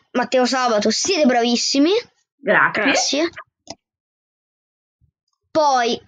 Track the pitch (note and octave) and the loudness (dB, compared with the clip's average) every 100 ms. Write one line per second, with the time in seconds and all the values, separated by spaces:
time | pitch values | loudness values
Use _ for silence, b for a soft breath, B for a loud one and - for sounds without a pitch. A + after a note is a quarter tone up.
0 | _ B3+ A#3+ B3+ B3 C4 B3 G#3+ G#3+ A3 | _ -6 -2 0 0 0 0 0 0 -2
1 | - F#4 C#4 B3+ A#3 A#3+ - C#4 D4+ A4 | -2 0 2 2 0 0 0 0 2 0
2 | - _ _ _ - F3 C#3 - G#3+ D#4+ | -4 _ _ _ -2 2 2 0 -2 -2
3 | - C#4 E4 - - _ - - _ _ | -2 -4 -4 -8 -20 _ -20 -20 _ _
4 | _ _ _ _ _ _ _ _ _ _ | _ _ _ _ _ _ _ _ _ _
5 | _ _ _ _ _ D#4+ D4 C4 A#3 - | _ _ _ _ _ 0 2 2 0 -4